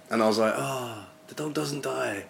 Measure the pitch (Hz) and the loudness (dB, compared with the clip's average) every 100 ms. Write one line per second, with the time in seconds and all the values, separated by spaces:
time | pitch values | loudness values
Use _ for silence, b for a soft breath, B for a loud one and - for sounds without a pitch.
0 | - 113 110 107 110 135 139 131 120 110 | -2 2 4 6 4 2 -2 -4 -6 -10
1 | - - - - 151 147 143 143 131 131 | -14 -20 -14 -8 -4 -2 -2 -2 -4 -2
2 | 123 101 95 | -2 -4 -8